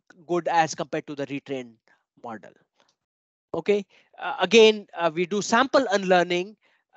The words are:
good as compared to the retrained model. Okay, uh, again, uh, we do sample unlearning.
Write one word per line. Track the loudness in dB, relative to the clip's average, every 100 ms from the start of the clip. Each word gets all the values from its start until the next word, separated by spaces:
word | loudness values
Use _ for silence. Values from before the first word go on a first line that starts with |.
| _ _ -6
good | -4 0
as | 0 0
compared | -2 -8 -8 -8
to | -10
the | -10
retrained | -10 -10 -10 -12 -18 _ _ _ _
model. | -16 -16 -18 _ _ _ _ _ _ _ _ _ _
Okay, | -6 -2 -2 -4 _ _ -14
uh, | -10 -4
again, | 2 6 6 4 -4 -4
uh, | -4
we | -2 -4
do | -4
sample | 0 0 2 0 0
unlearning. | -2 2 2 2 -2 -6 -12 _ _ _